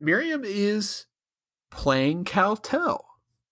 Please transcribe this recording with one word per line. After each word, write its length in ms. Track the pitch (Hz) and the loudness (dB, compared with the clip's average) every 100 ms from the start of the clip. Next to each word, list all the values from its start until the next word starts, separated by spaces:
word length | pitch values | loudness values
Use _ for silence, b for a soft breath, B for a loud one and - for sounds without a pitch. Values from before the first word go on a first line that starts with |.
Miriam 420 | 151 196 330 302 | 0 0 0 -4
is 640 | 226 202 202 214 202 - - _ _ _ _ _ _ | -4 0 2 2 -2 -6 -14 _ _ _ _ _ _
playing 540 | - 143 131 139 170 | -4 0 2 2 0
Caltel, 800 | 185 202 190 214 - 294 349 - - _ _ _ _ | -2 2 2 0 -2 -2 0 -4 -10 _ _ _ _